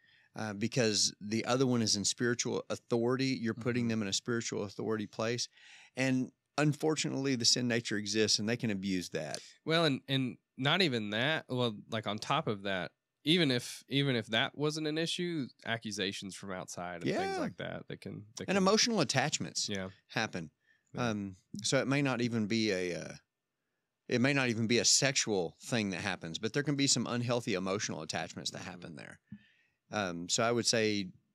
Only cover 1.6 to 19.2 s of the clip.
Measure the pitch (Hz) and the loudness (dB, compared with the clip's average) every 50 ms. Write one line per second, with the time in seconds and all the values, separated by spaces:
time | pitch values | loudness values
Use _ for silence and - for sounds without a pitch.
1.6 | 135 127 123 120 113 104 113 104 98 - - - 127 120 123 117 - 123 110 101 | 4 4 4 4 4 2 2 2 2 0 0 0 0 0 0 0 -2 -2 -2 -4
2.6 | - - - - - _ 123 120 117 120 127 127 135 135 131 - 113 113 110 117 | -4 -4 -8 -8 -2 _ 0 2 2 2 2 2 2 0 0 0 0 -2 -2 -2
3.6 | 113 127 120 123 120 117 113 110 104 98 95 - - - 120 117 117 - - 104 | -2 -2 0 0 2 2 0 0 0 0 -2 -2 -2 0 -2 -2 -2 -2 -4 -4
4.6 | 101 98 - - 117 107 110 110 107 - - - 113 113 120 120 - - _ - | -4 -6 -6 -6 -2 -2 -2 -2 -2 -6 -4 -2 -2 0 0 -2 -4 -6 _ -18
5.6 | - - - - - - _ - 131 131 131 127 127 - - _ _ _ _ - | -20 -20 -20 -20 -20 -16 _ 0 2 2 4 2 0 -2 -6 _ _ _ _ 2
6.6 | 151 151 143 - - 156 156 151 - 151 131 131 135 139 135 117 117 - - 135 | 4 4 2 2 2 0 2 2 0 -2 -2 0 0 0 0 2 4 4 4 4
7.6 | 123 123 113 117 117 - 107 104 107 101 101 110 110 104 - - 107 107 117 127 | 2 2 2 2 2 0 -2 -2 -2 0 2 2 4 4 4 2 2 0 0 0
8.6 | - 113 104 95 95 98 95 92 87 - - 82 78 73 57 - - - - _ | 0 0 0 0 0 0 0 0 -2 -2 -4 -4 -4 -4 -6 -8 -10 -12 -20 _
9.6 | _ 147 160 165 170 156 135 120 - - 139 135 131 123 92 - _ _ _ - | _ 0 2 4 4 2 2 0 -2 -2 0 0 0 -2 -4 -8 _ _ _ -2
10.6 | 131 143 160 185 196 160 123 117 107 104 104 110 123 143 160 147 - - 127 123 | 2 2 4 4 4 2 2 0 0 0 0 0 2 2 0 0 -2 -2 -2 0
11.6 | 123 120 107 104 - - - 110 104 107 101 107 - - 143 147 156 135 110 98 | 0 0 0 -4 -8 -4 -4 -2 -2 -2 -4 -4 0 0 0 0 2 0 -4 -2
12.6 | 98 101 98 92 85 - - _ _ _ _ _ _ 143 165 185 170 139 127 123 | -2 -2 -2 -2 -2 -4 -8 _ _ _ _ _ _ 2 4 4 4 4 2 0
13.6 | - - - - - _ - 139 143 139 131 117 107 - 107 113 131 - - - | 0 -4 -10 -12 -10 _ 0 0 2 2 2 0 0 0 0 0 0 0 -2 -2
14.6 | 147 151 151 156 156 151 151 156 165 160 - - 180 175 170 160 131 - - _ | -2 -2 -2 -2 -4 -4 -2 -2 -2 -2 -2 -4 -4 -4 -2 -4 -4 -6 -8 _
15.6 | - - 113 113 - 110 101 101 98 98 98 - - 98 90 - - 98 95 92 | -6 -6 -6 -4 -4 -6 -4 -2 -2 -2 -4 -6 -10 -10 -12 -12 -10 -8 -8 -8
16.6 | - - - - 87 87 87 85 85 131 196 302 381 392 392 381 311 226 - - | -8 -10 -10 -10 -8 -8 -8 -6 -2 -2 -2 0 -2 -2 -4 -4 -4 -6 -6 -8
17.6 | 92 87 87 87 - - 92 - - 98 104 107 104 107 - - 98 - 185 202 | -10 -8 -8 -10 -10 -12 -12 -12 -10 -12 -12 -12 -14 -16 -12 -12 -4 -2 0 2
18.6 | 185 190 208 220 - 247 233 208 151 113 - 139 | 4 4 4 4 4 2 4 2 2 2 2 0